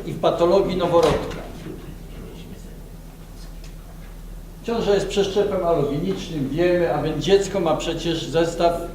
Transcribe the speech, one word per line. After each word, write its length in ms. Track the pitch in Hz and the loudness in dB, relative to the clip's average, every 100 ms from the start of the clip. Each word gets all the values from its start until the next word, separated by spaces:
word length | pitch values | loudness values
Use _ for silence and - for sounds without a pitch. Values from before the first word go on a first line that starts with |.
| - | -2
i 60 | |
w 80 | - | 0
patologii 560 | 170 - 170 196 180 180 | 2 4 6 6 4 2
noworodka. 720 | 170 - 240 - - - - - - - - - - - - 165 170 - - - - - - - - - - - - - - - - - - - - - | 4 6 6 4 -2 -8 -10 -12 -12 -12 -12 -14 -14 -12 -12 -14 -14 -14 -14 -14 -14 -16 -16 -16 -16 -14 -14 -14 -14 -14 -14 -16 -14 -14 -14 -14 -14 -10
Ciąża 300 | - 233 196 | -4 0 4
jest 140 | 202 - | 4 4
przeszczepem 560 | 208 196 208 196 190 | 2 2 2 2 2
alogenicznym, 840 | 170 165 139 147 185 - 170 160 127 | 2 2 2 0 0 -2 -4 -4 -2
wiemy, 460 | 151 175 175 170 | 2 4 4 4
a 80 | 151 | 2
więc 220 | 151 147 | 0 0
dziecko 360 | 143 196 190 196 | 4 4 4 0
ma 160 | 165 151 | 2 0
przecież 480 | 170 156 170 160 | 0 -2 -2 -2
zestaw 560 | 135 151 170 - 170 170 170 | 0 2 2 2 2 2 -4